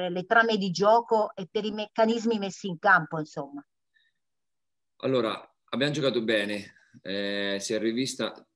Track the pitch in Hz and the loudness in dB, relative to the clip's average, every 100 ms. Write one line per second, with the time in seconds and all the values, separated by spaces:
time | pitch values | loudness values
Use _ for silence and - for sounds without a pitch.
0 | 180 180 180 233 226 214 190 160 202 226 | -4 -4 2 4 4 2 -2 2 4 4
1 | 226 220 208 - 180 214 208 214 208 - | 4 2 0 -4 -8 -4 -4 -6 -4 2
2 | 220 233 220 220 196 - 196 170 202 180 | 2 2 0 -2 -4 -6 -8 0 4 4
3 | 156 160 156 - 139 143 - _ _ _ | 4 -6 -8 -10 -10 -12 -18 _ _ _
4 | _ _ _ _ _ _ _ _ _ _ | _ _ _ _ _ _ _ _ _ _
5 | 127 131 110 95 - _ _ 117 147 151 | 0 0 0 -4 -10 _ _ -2 -2 0
6 | 135 117 110 107 101 104 101 - _ - | 0 0 0 0 0 -6 -10 -20 _ -18
7 | - 98 101 101 101 98 - 110 110 117 | -8 -6 -4 -4 -4 -4 -4 -2 -2 -2
8 | 131 - 113 - - | -4 -4 -8 -8 -20